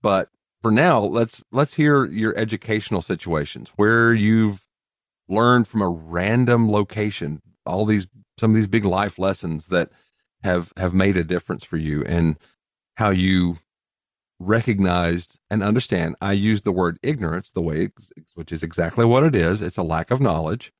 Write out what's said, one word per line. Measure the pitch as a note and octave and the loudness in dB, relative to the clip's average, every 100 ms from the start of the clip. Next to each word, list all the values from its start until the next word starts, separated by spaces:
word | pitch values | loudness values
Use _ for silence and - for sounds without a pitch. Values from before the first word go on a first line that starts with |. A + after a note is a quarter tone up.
But | G#2+ F#2+ - _ _ _ | 2 0 -2 _ _ _
for | A2+ | 0
now, | A2 F3 C3 | 4 4 2
let's, | G2+ G2+ A#2 - _ | 0 -2 -4 -6 _
let's | A#2+ D3 | -2 -2
hear | - D3+ C#3+ A2+ | 0 2 4 2
your | F2+ A2 - | -2 -2 -2
educational | A2+ A2 - A2 - G2 | -4 -6 -4 -4 -2 -6
situations, | - F2+ - D#2+ C#2+ - - - | -4 -8 -2 -4 -4 -10 -16 0
where | G#2 A#2 A#2 | 2 4 4
you've | A#2 G#2 A2+ A2 G2 _ _ _ _ _ _ _ | 4 4 4 2 -2 _ _ _ _ _ _ _
learned | G2 A#2+ B2 A2 | 2 4 4 2
from | A2 | 0
a | G2 | -2
random | E2+ D#2+ E2+ F#2+ A#2+ B2 A#2+ A2+ | -2 -6 -4 0 2 2 4 4
location, | G#2 G2+ G#2+ G#2 - D2+ D#2 _ _ | 2 0 -2 -4 -4 -8 -10 _ _
all | - F#2 | -6 -2
these, | G#2+ G#2+ F#2 _ _ - | 0 0 -2 _ _ -4
some | A2+ | 2
of | A2 | 2
these | G#2 | 2
big | A2 | 0
life | G2+ F#2 F2+ - | 0 0 -2 -4
lessons | F#2+ F#2+ F2 D#2 D#2 | -4 -4 -6 -8 -2
that | F2+ E2 _ _ _ _ _ | -2 -2 _ _ _ _ _
have, | F2+ F2+ E2+ - | -2 -2 -4 -6
have | F#2 | -2
made | F#2 F#2+ F#2 | 2 2 0
a | |
difference | D#2+ F2 - - | -2 -6 -6 -12
for | - E2 | -8 -6
you, | D2+ D2 | -4 -4
and | - E2+ E2 D2+ _ _ _ _ _ - | -2 0 0 -2 _ _ _ _ _ -4
how | G#2+ | 0
you | F#2+ F#2 F#2 F2+ E2+ _ _ _ _ _ _ _ _ | 0 2 2 0 -4 _ _ _ _ _ _ _ _
recognized | F2+ A2 A#2+ G2+ F#2+ F2 F2 F2 F2 _ _ | 0 0 0 0 0 0 0 -2 -6 _ _
and | G#2+ | -4
understand. | G2+ A2+ - F#2+ E2 - | 0 -2 -2 -2 -2 -4
I | G2 | -2
use | G2+ G#2 G#2+ | 0 0 0
the | G#2 | -2
word | F2+ F2+ E2+ | 0 -2 -2
ignorance | B2 D3 F2 E2+ - | -6 -4 -4 -6 -8
the | - | -6
way, | E2 D2+ G2 _ _ - D#2 | -4 -2 -4 _ _ -20 _
which | - D#2+ | -18 -12
is | E2 | -8
exactly | E2 E2 E2 - | -8 -4 -4 2
what | A#2 B2 | 4 4
it | D#3+ A#2+ | 4 2
is. | E2 G#2 | 2 0
It's | F#2 - | -4 -6
a | |
lack | E2+ D#2+ E2+ | -4 -4 -2
of | B2+ | -2
knowledge. | C3 E2 D#2+ G#2+ - _ | 0 0 -4 -6 -10 _